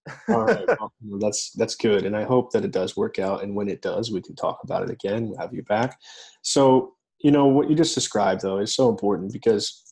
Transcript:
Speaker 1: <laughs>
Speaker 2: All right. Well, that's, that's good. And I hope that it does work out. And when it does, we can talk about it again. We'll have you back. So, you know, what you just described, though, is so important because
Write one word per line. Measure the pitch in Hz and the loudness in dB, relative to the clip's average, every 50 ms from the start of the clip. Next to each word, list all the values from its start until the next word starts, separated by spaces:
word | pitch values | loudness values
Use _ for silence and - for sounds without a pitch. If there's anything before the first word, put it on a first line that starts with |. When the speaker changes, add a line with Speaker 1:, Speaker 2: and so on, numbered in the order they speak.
| _ | _
Speaker 1:
<laughs> | - - - - - | -18 -18 -8 -4 0
Speaker 2:
All | 220 - - | 0 2 2
right. | - 214 - - - | 2 0 2 2 0
Well, | 214 - 110 107 - _ 113 104 101 98 | 0 0 -2 -8 -12 _ -14 -10 -6 -2
that's, | 104 107 104 - - - - | -2 -2 -2 -2 -6 -8 -4
that's | 98 110 - - | -4 -4 -4 -2
good. | - - 113 104 98 92 | -2 0 2 2 2 2
And | 98 104 | 0 -2
I | 107 104 | -4 -2
hope | - 127 127 123 - | 2 2 2 2 0
that | - 110 104 | -2 -2 -2
it | - - | -2 -2
does | 95 92 92 - | -2 -4 -4 -4
work | 98 98 - - - | -4 -4 -4 -4 -4
out. | 95 95 98 - 98 | -4 -2 -4 -4 -6
And | 101 101 | -6 -6
when | 101 101 101 | -6 -4 -6
it | 90 - | -6 -6
does, | - 92 87 95 113 107 | -6 -6 -4 -4 -4 -4
we | 107 90 | -6 -6
can | - - - | -8 -10 -10
talk | - - 87 - - - | -6 -4 -4 -4 -6 -8
about | - - 92 - | -6 -6 -4 -4
it | - | -6
again. | - - - 98 101 113 117 110 | -8 -6 -6 -4 -4 -4 -4 -6
We'll | 95 - | -8 -8
have | 82 - 123 | -10 -10 -10
you | 123 131 | -12 -6
back. | - 104 110 123 135 - - _ - - - - - _ _ - | -2 -2 0 0 -2 -4 -10 _ -20 -20 -20 -20 -20 _ _ -8
So, | - - 147 139 131 131 131 127 - - _ _ _ _ _ | -2 2 4 6 6 6 6 4 0 -8 _ _ _ _ _
you | - 147 | 2 4
know, | 143 143 139 | 6 6 6
what | 139 135 180 185 - | 6 6 4 4 4
you | 151 | 4
just | 156 160 - - | 2 2 2 0
described, | 131 - - - 107 101 98 95 95 - | -2 -4 -2 0 0 2 2 0 0 -2
though, | 95 95 98 | -2 -2 -2
is | 101 107 - | -2 -2 0
so | - 131 120 | 2 2 2
important | 110 - - 101 101 80 92 98 123 | 2 2 0 0 0 0 -2 -6 -10
because | - - 117 110 101 - - - - _ - | -2 2 2 2 2 0 -4 -8 -12 _ -20